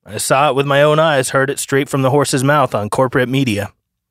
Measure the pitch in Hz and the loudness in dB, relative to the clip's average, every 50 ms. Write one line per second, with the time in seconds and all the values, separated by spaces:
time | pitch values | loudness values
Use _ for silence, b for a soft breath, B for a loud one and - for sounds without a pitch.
0 | _ - 104 104 - - 147 135 147 151 123 139 139 143 139 139 147 151 151 156 | _ -14 -10 -8 -2 0 2 2 2 2 0 0 0 0 2 4 4 4 4 2
1 | 160 165 147 131 135 - - 135 135 143 139 - - - 139 135 139 - - 139 | 2 2 2 0 -2 0 0 0 0 0 -4 -8 -6 -2 -2 -2 -2 -2 -2 0
2 | 131 131 139 147 135 - - 131 127 139 147 147 131 - - 110 104 107 - - | 0 2 2 2 0 0 -2 0 0 2 2 2 0 0 -2 -4 -4 -4 0 0
3 | 170 131 - 135 123 120 131 135 139 120 101 101 98 - _ _ _ _ _ _ | 0 0 0 -2 -2 0 -2 -2 -2 -2 -2 -4 -6 -8 _ _ _ _ _ _
4 | _ _ | _ _